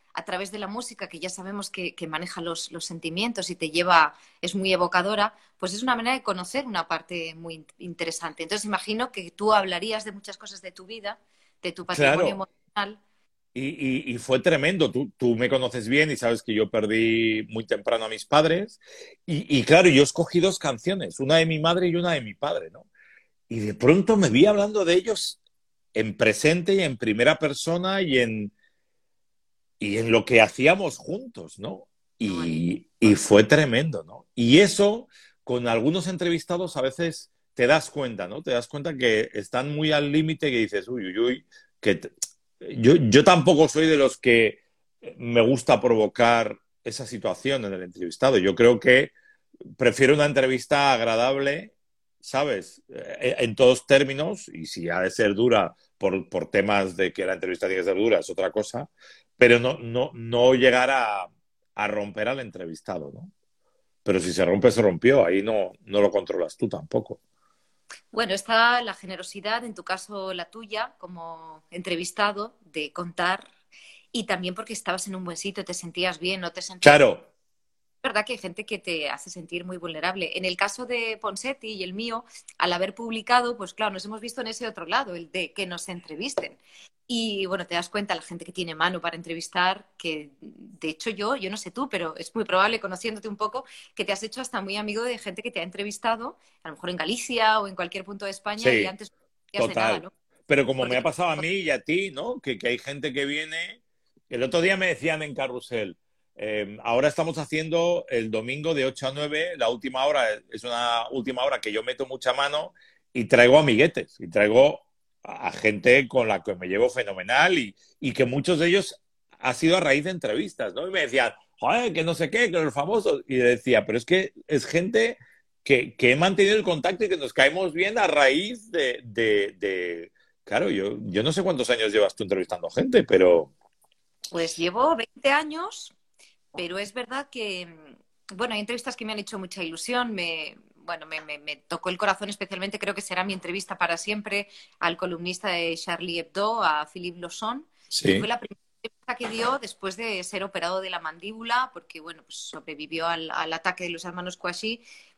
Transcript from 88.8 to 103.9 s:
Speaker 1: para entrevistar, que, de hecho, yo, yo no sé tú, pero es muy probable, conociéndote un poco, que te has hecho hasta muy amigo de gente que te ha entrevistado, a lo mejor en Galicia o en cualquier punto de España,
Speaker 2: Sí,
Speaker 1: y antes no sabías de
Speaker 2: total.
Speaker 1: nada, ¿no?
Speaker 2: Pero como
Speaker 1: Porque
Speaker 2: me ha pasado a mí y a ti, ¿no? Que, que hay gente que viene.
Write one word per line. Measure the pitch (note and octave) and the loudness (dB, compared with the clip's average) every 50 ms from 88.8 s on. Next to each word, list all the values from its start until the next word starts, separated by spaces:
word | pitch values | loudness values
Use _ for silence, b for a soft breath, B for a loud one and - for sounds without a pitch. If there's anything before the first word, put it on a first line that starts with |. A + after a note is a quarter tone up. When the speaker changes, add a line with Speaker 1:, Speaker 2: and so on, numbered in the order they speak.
| D#3+ F3+ F#3 F3 | -2 0 0 -2
Speaker 1:
para | - E3+ E3 | -6 -8 -8
entrevistar, | E3 E3+ E3+ E3+ E3 E3 - - F#3+ F3+ F#3 F#3+ G3+ - _ _ - | -8 -10 -10 -10 -10 -10 -6 -2 0 0 0 0 -2 -6 _ _ -12
que, | - E3+ D#3 D#3 D3+ C#3+ C#3 _ | -8 -8 -8 -8 -8 -14 _ _
de | - D3+ - - - - - E3 - D#3+ | -20 -20 -20 -20 -20 -20 -16 -10 -8 -8
hecho, | D#3 - - A#3 | -8 -6 -6 -8
yo, | A3 F#3 G#3 G#3+ C4+ | -6 -4 -2 -4 -2
yo | C4+ F#3+ F#3+ | -4 -4 -8
no | G3+ | -8
sé | G#3+ - F#3 | -10 -12 -12
tú, | - - C4+ C4+ | -8 -8 -8 -6
pero | - F#3+ E3+ D#3+ D#3 | -4 -6 -6 -6 -8
es | - E3 - - | -10 -14 -10 -6
muy | A3+ - | -6 -4
probable, | - F3+ F#3 F#3+ G#3+ A3+ G#3+ | 0 2 2 4 4 2 -2
conociéndote | - G3 F#3 F3+ - A3+ A3 G#3 G3+ A3 | -4 -6 -8 -6 -6 -6 -8 -8 -8 -10
un | G#3 | -8
poco, | G3+ G#3+ G#3 - B3+ C4+ B B B B B B | -4 -4 -4 -4 -6 -10 B B B B B B
que | - G3+ | -8 -4
te | - G3+ | -4 -4
has | F#3+ G#3+ | -4 -6
hecho | A3 - B3+ | -10 -10 -10
hasta | C4 - - G#3+ F#3+ | -10 -8 -6 -8 -6
muy | G3 G3 | -6 -6
amigo | G#3 G#3 G#3 G#3 G#3+ A#3 | -6 -6 -6 -4 -4 -4
de | B3 A#3+ G#3+ | -4 -6 -6
gente | - G#3 F3+ F3+ G#3 | -8 -12 -10 -10 -10
que | A#3+ A#3+ | -8 -8
te | G3 | -8
ha | E3 | -8
entrevistado, | F#3 F3+ - G3+ G#3 G3+ - - A#3 A3+ A3 A#3 C4+ F4 _ _ _ _ _ - | -8 -8 -10 -8 -8 -8 -6 -2 -2 -2 -2 -4 -10 -14 _ _ _ _ _ -16
a | E3 | -16
lo | D#3 | -16
mejor | - - F3 | -12 -8 -8
en | F3+ | -6
Galicia | F3 D#3 D#3+ A#3 A#3+ - - B3 A3+ A3 A3 G#3+ A3 | -4 -4 -4 -4 -6 -6 -4 -2 2 4 4 4 2
o | G#3 G3 | 0 -4
en | F#3+ | -6
cualquier | F3+ F3+ F3 - G3 F#3+ | -6 -8 -6 -8 -10 -12
punto | F#3+ G3+ G3 G3+ | -12 -14 -10 -10
de | G3 G3 | -10 -10
España, | - - G#3 G#3 G#3+ A3+ B2+ | -10 -8 -10 -6 0 2 2
Speaker 2:
Sí, | B2+ A2 G2+ | 4 2 2
Speaker 1:
y | |
antes | F#2 - - G#2+ - _ | -2 -4 -8 -14 -20 _
no | _ _ _ _ _ _ _ - | _ _ _ _ _ _ _ -4
sabías | G3+ - G#3 | -2 -2 -2
de | F#3 | 0
Speaker 2:
total. | - A2 | -2 -2
Speaker 1:
nada, | A2+ G#2+ F2+ | -2 -2 -4
¿no? | D#2 F#3 _ _ _ _ _ _ _ | -6 -12 _ _ _ _ _ _ _
Speaker 2:
Pero | - D3 C#3 C#3 | 0 2 2 2
como | A2 C3+ B2+ C3 | 0 0 -2 -2
Speaker 1:
Porque | A#2+ B2 | -2 -2
Speaker 2:
me | |
ha | B2+ B2 | -2 -2
pasado | E3 D3 - F3+ F3 | -2 -2 -2 -2 -2
a | D#3+ | -2
mí | D3+ D3 E3 | -4 -4 -4
y | F#3 G3 F#3 D#3 | -4 -4 -2 -2
a | C#3+ B2 | -4 -4
ti, | - - D#3 F3+ G3 G3 | -2 -2 -2 -2 -2 -4
¿no? | D#3 C3 D#3 A3+ B3+ C4 | -8 -10 -8 -8 -10 -8
Que, | - C#3+ B2+ G2 | -6 -8 -8 -4
que | A#2+ B2+ | -2 -4
hay | B2 A#2 | -4 -4
gente | - - C#3 C#3+ B2 D3+ B2+ | -6 -10 -12 -8 -8 -8 -6
que | C#3 C#3 | -4 -6
viene. | C#3 C#3+ D3+ D#3 D#3 D#3 E3 E3+ F#3 G3 _ _ _ | -4 -4 -6 -8 -8 -8 -10 -10 -10 -12 _ _ _